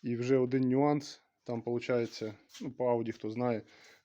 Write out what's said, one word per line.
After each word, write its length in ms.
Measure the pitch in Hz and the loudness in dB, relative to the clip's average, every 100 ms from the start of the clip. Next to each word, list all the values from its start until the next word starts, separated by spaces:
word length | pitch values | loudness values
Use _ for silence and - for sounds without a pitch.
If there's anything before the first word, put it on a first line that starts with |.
І 140 | 120 120 | -4 -4
вже 200 | 123 131 | 2 4
один 320 | 127 131 131 | 4 2 2
нюанс. 540 | 127 143 147 143 - _ _ | 4 4 2 -2 -16 _ _
Там, 180 | - 117 | -8 -6
получається, 720 | 113 120 120 123 117 - 110 104 _ - | -4 -4 0 0 0 -4 -10 -10 _ -12
ну, 120 | 185 | -12
по 120 | - | -2
Audi, 280 | 123 120 113 | 0 2 0
хто 180 | 110 107 | -6 -6
знає, 320 | 110 123 113 - - - - | -2 0 0 -4 -20 -20 -20